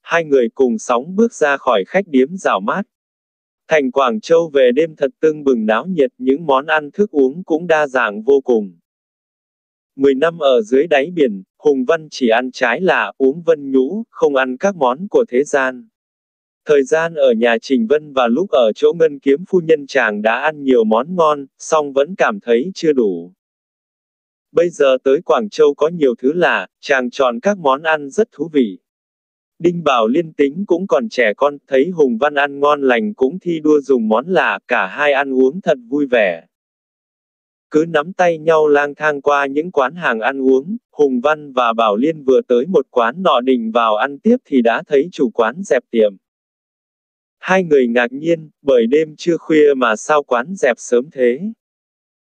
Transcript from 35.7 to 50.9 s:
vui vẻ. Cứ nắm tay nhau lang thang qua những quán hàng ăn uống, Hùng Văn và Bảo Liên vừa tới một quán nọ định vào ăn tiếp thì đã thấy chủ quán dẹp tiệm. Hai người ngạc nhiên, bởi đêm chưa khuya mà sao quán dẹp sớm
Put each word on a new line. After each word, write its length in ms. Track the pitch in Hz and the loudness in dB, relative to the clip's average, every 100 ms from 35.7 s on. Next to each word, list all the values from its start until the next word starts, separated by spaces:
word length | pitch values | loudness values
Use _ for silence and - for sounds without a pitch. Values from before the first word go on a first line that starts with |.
| 139 117 | -4 -4
vui 180 | 143 139 | -4 0
vẻ. 400 | 120 98 82 - _ _ _ _ _ _ _ _ _ _ _ _ | 2 0 -2 -12 _ _ _ _ _ _ _ _ _ _ _ _
Cứ 140 | 151 165 | -2 0
nắm 240 | 156 156 | -2 -4
tay 260 | - 175 165 | 0 0 0
nhau 300 | 156 160 151 | 2 2 4
lang 260 | 143 147 | 2 0
thang 280 | 143 151 147 | -4 -4 -2
qua 240 | 143 143 139 | 0 0 0
những 240 | 139 175 | -4 -2
quán 240 | 147 127 | -2 -2
hàng 260 | 175 156 113 | -2 -4 -2
ăn 220 | 117 135 | -4 -2
uống, 340 | 131 131 151 233 - | 2 2 0 -10 -10
Hùng 300 | - 147 123 | -2 0 0
Văn 320 | 139 156 147 | -2 -2 -4
và 200 | 131 120 | -2 -2
Bảo 240 | 113 113 101 | 0 0 0
Liên 280 | 147 160 | -2 -2
vừa 160 | 131 123 - | 0 0 2
tới 180 | 120 175 | 0 2
một 200 | 170 - | -2 0
quán 320 | - 113 156 | 0 -2 0
nọ 180 | 180 135 | 0 0
định 320 | 127 127 113 | 2 0 0
vào 240 | 117 113 107 | 0 0 0
ăn 220 | 131 143 | -2 -2
tiếp 180 | 220 247 | 0 0
thì 180 | - 135 | 0 0
đã 200 | 117 120 180 | 2 0 0
thấy 220 | 143 170 | 0 0
chủ 180 | - 127 | -2 -2
quán 320 | - 110 147 | 0 -2 -4
dẹp 200 | 202 135 - | -2 -2 0
tiệm. 260 | 117 104 98 _ _ _ _ _ _ _ _ _ _ _ _ | 0 0 -2 _ _ _ _ _ _ _ _ _ _ _ _
Hai 260 | - 190 | -2 -2
người 220 | 175 143 123 | 2 2 2
ngạc 260 | 120 120 | 0 -2
nhiên, 380 | 131 160 165 151 _ | -4 -4 -4 -6 _
bởi 240 | 143 127 113 | 0 2 2
đêm 280 | 147 156 151 | 0 0 -4
chưa 200 | 175 160 | -4 -4
khuya 380 | - 156 147 | 0 2 2
mà 220 | 135 120 107 | 2 -2 -2
sao 260 | - 151 | 0 -2
quán 320 | 143 120 143 | 0 -2 -4
dẹp 220 | 190 143 113 | -2 -2 -2
sớm 320 | - | -2